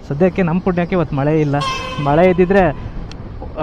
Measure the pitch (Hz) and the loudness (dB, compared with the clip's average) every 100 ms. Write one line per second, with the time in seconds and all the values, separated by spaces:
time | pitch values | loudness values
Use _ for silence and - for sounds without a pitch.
0 | - 143 180 170 175 175 190 175 170 185 | -8 0 0 2 0 0 0 -2 0 -2
1 | 151 143 143 156 151 143 147 - - - | 0 0 2 2 2 0 -2 -6 -6 -4
2 | 143 151 185 175 180 202 170 131 - - | 2 4 4 4 4 4 4 0 -10 -10
3 | - - - - - - | -10 -12 -14 -12 -12 -2